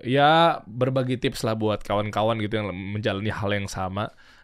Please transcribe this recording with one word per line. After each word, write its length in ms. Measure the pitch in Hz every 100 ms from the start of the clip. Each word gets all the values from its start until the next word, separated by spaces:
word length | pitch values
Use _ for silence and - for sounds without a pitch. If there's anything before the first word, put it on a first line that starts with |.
ya 600 | - 131 143 160 170 147
berbagi 540 | - 113 127 131 127 127
tips 240 | 131 120
lah 140 | 120
buat 260 | 110 107 104
kawan-kawan 560 | - 104 104 101 110 113
gitu 200 | 104 107
yang 100 | 104
menjalani 600 | 90 98 104 110 98 107
hal 200 | 98 101
yang 160 | 101 98
sama. 440 | - 92 95 113 - - -